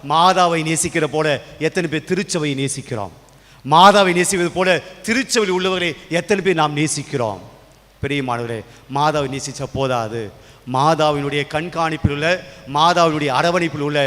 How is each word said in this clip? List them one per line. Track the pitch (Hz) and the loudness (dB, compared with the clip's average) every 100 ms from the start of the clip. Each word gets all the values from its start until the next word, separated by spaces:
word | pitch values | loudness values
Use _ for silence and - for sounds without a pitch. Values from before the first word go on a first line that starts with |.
| 139 | -2
மாதாவை | 156 180 180 175 165 156 | 4 4 6 4 2 -2
நேசிக்கிற | 160 170 165 151 | -2 -2 -2 0
போல | 156 156 139 - - 151 | 0 0 -2 -6 -4 -4
எத்தனை | 185 170 | -2 -2
பேர் | 151 - | -4 -2
திருச்சபையை | 180 - 175 151 135 | -4 -2 -4 -2 -2
நேசிக்கிறோம்? | 135 139 - 117 98 - - - _ - 131 | -4 -6 -8 -8 -8 -12 -20 -20 _ -14 2
மாதாவை | 156 196 202 190 175 | 8 8 8 4 2
நேசிப்பது | 175 190 175 170 | 0 0 0 0
போல | 185 165 - - - | 2 0 -2 -10 -4
திருச்சபையில் | 233 254 240 208 185 | -2 0 0 0 0
உள்ளவர்களை | 185 185 175 139 - 165 | -2 -2 -4 -6 -4 -4
எத்தனை | 175 196 | 0 0
பேர் | 180 165 | 0 0
நாம் | 151 147 | 0 0
நேசிக்கிறோம்? | 156 147 135 139 113 95 - - - _ _ _ | -2 -4 -6 -4 -4 -6 -14 -20 -20 _ _ _
பிரியமானவர்களே, | 139 143 131 120 117 113 - - - 139 | -4 -4 -2 -4 -6 -8 -12 -20 -6 0
மாதாவை | 151 147 139 | 0 0 -2
நேசிச்சா | 135 139 131 131 135 | -6 -8 -10 -8 -4
போதாது. | 135 123 110 117 104 - - - - 127 | -2 -2 -4 -6 -10 -14 -20 -18 -4 0
மாதாவினுடைய | 147 156 151 147 143 147 139 151 | 2 2 2 0 -2 -4 -4 -6
கண்காணிப்பில் | 170 160 160 156 147 143 | -6 -4 -4 -2 -2 0
உள்ள, | 160 180 - - - 143 | -2 -2 -6 -20 -6 2
மாதாவினுடைய | 165 175 165 151 143 127 | 4 4 2 2 0 2
அரவணைப்பில் | 170 180 170 147 143 | 2 0 -2 -2 -2
உள்ள | 147 | 0